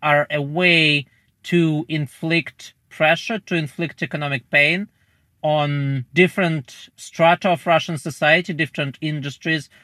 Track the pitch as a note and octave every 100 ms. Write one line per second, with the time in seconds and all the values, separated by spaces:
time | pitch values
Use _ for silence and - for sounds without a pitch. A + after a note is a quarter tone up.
0 | D3+ D3 D3 D3 C#3+ D#3 F3+ E3 D#3 D3
1 | C3+ _ _ _ - F3 D#3+ D3+ - D#3
2 | C#3+ - E3 E3 - - - _ _ -
3 | D#3 E3 - A3 - F3 D3+ - E3 -
4 | E3 D3+ D3 C3+ - D3 D3 F3+ G#3+ _
5 | _ _ _ _ D3+ D3+ D3 C#3+ C#3 C3+
6 | B2+ C#3 F3+ - F3 D#3 - - - -
7 | - - E3 E3+ G3 E3+ - D#3+ - D#3+
8 | E3 - D3+ E3 F3+ D#3 D#3 - C#3+ -
9 | D#3 D3+ C#3 - E3 D#3+ - _